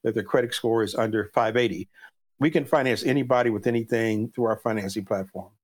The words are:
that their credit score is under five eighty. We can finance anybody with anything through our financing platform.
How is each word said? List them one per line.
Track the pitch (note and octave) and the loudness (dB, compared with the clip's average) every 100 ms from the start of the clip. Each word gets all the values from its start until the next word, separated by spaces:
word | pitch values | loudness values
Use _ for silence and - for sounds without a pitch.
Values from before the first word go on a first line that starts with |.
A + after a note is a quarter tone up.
that | A2+ | -2
their | A2 | -2
credit | G2 C3+ A#2+ | 0 0 0
score | - A#2 A2+ | -2 0 0
is | G#2 | 0
under | - A2+ G#2+ G#2 | 0 0 0 -2
five | - A2 | 0 0
eighty. | A#2 A#2 - - _ - _ _ _ | 2 0 -2 -10 _ -20 _ _ _
We | - | 2
can | E3 | 2
finance | C#3+ D3+ C3 A#2 | 2 2 2 0
anybody | C3 C#3 B2+ B2 A#2+ | 2 0 2 2 2
with | G#2 B2 | 2 0
anything | A#2 A2+ A#2 A2+ G#2+ A#2 | -2 0 0 0 0 -2
through | - | -2
our | A2+ G#2+ | -2 0
financing | A#2 A2 F#2+ G#2 | -2 -2 -4 -6
platform. | F#2+ G2+ F#2+ - - _ | -4 -4 -4 -12 -16 _